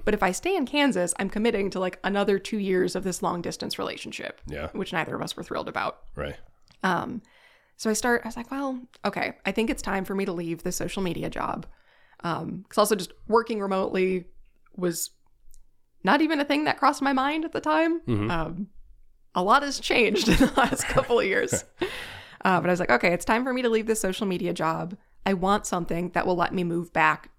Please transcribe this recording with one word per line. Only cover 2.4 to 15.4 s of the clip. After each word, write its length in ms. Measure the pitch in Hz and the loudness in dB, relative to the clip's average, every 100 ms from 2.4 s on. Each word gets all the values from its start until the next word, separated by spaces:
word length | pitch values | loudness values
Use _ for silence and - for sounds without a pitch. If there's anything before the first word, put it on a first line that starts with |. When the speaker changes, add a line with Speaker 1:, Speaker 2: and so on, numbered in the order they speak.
| - 214 | 0 -2
Speaker 1:
years 380 | 196 185 180 190 | 2 4 2 0
of 80 | 185 | -4
this 180 | 175 | -2
long 180 | 170 175 | -2 -2
distance 380 | 180 - - - | -4 -6 -6 -4
relationship, 600 | - - - - - - - | -6 -6 -10 -10 -10 -10 -10
Speaker 2:
Yeah. 220 | 147 156 | -8 -8
Speaker 1:
which 180 | 214 185 | -6 -4
neither 240 | 175 151 - | -4 -4 -4
of 60 | |
us 160 | - - | -6 -8
were 60 | |
thrilled 260 | 175 - - | -8 -6 -6
about. 300 | - 95 - - - | -4 -6 -6 -12 -8
Speaker 2:
Right. 180 | 71 - - _ _ - | -8 -8 -16 _ _ -6
Speaker 1:
Um, 380 | 190 170 - 240 - _ - _ _ _ | -2 -2 -4 -8 -12 _ -20 _ _ _
so 120 | 220 | -2
I 40 | |
start, 300 | 214 247 233 226 | 0 2 0 -2
I 20 | |
was 80 | 240 | -10
like, 160 | 233 | -8
"Well, 300 | 277 277 262 254 - 202 | -6 -6 -6 -10 -6 -4
okay, 320 | 190 - - - | -2 -4 -4 -4
I 80 | |
think 160 | 196 226 | 0 0
it's 120 | 277 | -2
time 220 | - 196 | -2 -2
for 100 | 185 | -2
me 120 | 196 196 | -2 -2
to 80 | |
leave 300 | 175 170 165 | -2 -4 -4
the 80 | 180 | -4
social 280 | 180 175 - | -4 -4 -2
media 280 | 185 - - | -2 -2 -6
job." 360 | - - - - - _ _ _ - 175 | -4 -4 -4 -8 -16 _ _ _ -10 -6
Um, 400 | 156 170 180 - | -4 -4 -8 -4
'cause 100 | - | 2
also 180 | 208 214 | 4 2
just 180 | 170 - - | -2 -12 2
working 320 | 226 226 214 | 2 2 -2
remotely 640 | 196 190 - 190 185 185 175 - - _ _ - | 0 0 0 2 2 0 -6 -16 -20 _ _ -4
was 360 | 175 170 - - _ _ | -2 -2 -6 -10 _ _